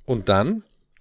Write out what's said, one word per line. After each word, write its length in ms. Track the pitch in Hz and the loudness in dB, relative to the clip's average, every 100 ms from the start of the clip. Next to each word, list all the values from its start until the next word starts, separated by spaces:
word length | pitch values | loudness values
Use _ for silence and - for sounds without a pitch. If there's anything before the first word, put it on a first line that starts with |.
| - | -6
Und 220 | 117 98 | -4 2
dann 360 | 98 123 220 - _ _ _ | 2 2 -4 -8 _ _ _